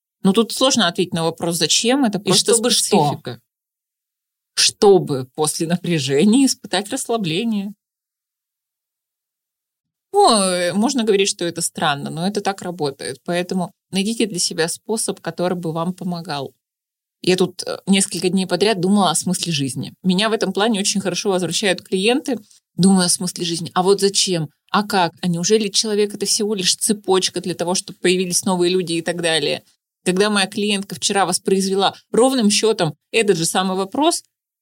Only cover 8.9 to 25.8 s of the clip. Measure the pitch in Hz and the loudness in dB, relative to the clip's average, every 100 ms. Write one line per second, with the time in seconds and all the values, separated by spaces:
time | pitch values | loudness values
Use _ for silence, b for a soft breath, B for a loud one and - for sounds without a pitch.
8.9 | _ _ _ _ _ _ _ _ _ _ | _ _ _ _ _ _ _ _ _ _
9.9 | _ _ 403 381 220 190 180 175 196 254 | _ _ 4 6 6 2 0 0 2 0
10.9 | 277 220 196 196 - 170 165 - - 165 | 2 2 2 2 -2 -4 -4 -6 -2 -2
11.9 | 143 143 151 185 208 214 - 185 170 143 | -2 -4 -4 -4 -2 -4 -4 -8 -4 -4
12.9 | 135 80 135 - 175 180 190 170 - _ | -4 -10 -10 -6 -4 -2 -4 -6 -10 _
13.9 | 190 202 226 214 175 - 175 165 - - | -2 -2 -2 -2 -2 -4 -2 -4 -4 -6
14.9 | 220 - - - 160 180 180 170 165 170 | -4 -4 -6 -8 -4 -2 -2 -4 -4 -6
15.9 | 180 185 170 165 143 131 _ _ _ _ | -6 -8 -8 -8 -8 -8 _ _ _ _
16.9 | _ _ _ - 180 180 - - - - | _ _ _ 0 2 2 -2 -10 -6 2
17.9 | 196 196 170 185 190 180 175 208 202 185 | 2 2 -2 0 0 0 0 2 2 2
18.9 | 208 175 - 185 180 170 147 135 131 - | 2 2 0 -2 -4 -4 -2 -4 -6 -10
19.9 | - 185 185 220 214 185 190 220 196 202 | -4 0 2 2 0 -2 0 0 0 -2
20.9 | 202 190 180 208 185 165 175 202 180 - | -2 -4 -4 -2 -2 -2 -2 -2 -2 -4
21.9 | 190 208 262 294 233 - _ _ - 190 | -2 0 0 -2 -8 -10 _ _ 2 4
22.9 | 190 175 - 180 - 170 165 170 185 185 | 4 2 0 -4 -6 -6 -6 -4 0 2
23.9 | 202 196 196 196 170 147 _ _ 196 208 | 2 2 0 0 -2 -4 _ _ -2 0
24.9 | 202 170 - 180 170 175 220 208 - | 0 0 -2 -4 -2 2 2 2 -2